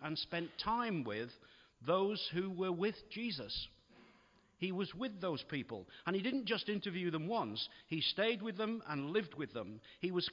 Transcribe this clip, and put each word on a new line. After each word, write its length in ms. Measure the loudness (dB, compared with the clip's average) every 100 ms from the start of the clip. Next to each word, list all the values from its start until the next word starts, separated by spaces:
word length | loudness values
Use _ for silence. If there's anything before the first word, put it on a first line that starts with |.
and 120 | -4 -4
spent 360 | -2 -2 -4 -4
time 440 | 0 2 2 2
with 280 | 2 0 -2 -8 -20 -20 -20 -6 4
those 440 | 4 4 2 0
who 160 | 0 0
were 220 | 0 0
with 240 | 2 2 0 -8
Jesus. 580 | -4 -4 -4 -4 -4 -6 -12 -20 -20 -20 -20 -20 -20 _ -4
He 140 | -2
was 220 | 0 -2
with 260 | -2 -4 -2
those 240 | -2 -2
people, 440 | -2 -4 -4 -6 -10 -6 0
and 100 | 2
he 60 |
didn't 240 | 2 0 2
just 240 | 0 2
interview 400 | 0 0 0 2
them 160 | 2 2
once. 400 | 0 0 -2 -4 -6 -4
He 120 | 0
stayed 420 | 2 4 4 2
with 140 | 0 0
them 260 | 0 0 -2
and 220 | -2 2
lived 240 | 2 0
with 200 | -4 -4
them. 280 | -2 -4 -8 -14 -4
He 120 | 0
was 180 | 2 0